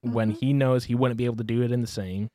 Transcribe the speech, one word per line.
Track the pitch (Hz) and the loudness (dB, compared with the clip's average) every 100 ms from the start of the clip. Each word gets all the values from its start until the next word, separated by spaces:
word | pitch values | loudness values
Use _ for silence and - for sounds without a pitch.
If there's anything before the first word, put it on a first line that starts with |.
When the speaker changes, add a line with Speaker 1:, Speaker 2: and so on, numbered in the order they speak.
Speaker 1:
when | 120 117 110 | -2 0 0
Speaker 2:
Mm-hmm. | 107 | 0
Speaker 1:
he | 131 | 2
knows | 139 131 127 | 2 4 2
he | 120 120 | 0 0
wouldn't | 127 117 | 2 2
be | 120 | -2
able | 113 | -2
to | 113 | -2
do | 117 | 0
it | 123 | 0
in | 123 | 0
the | 113 | -2
same. | - 95 95 110 | -6 -6 -6 -6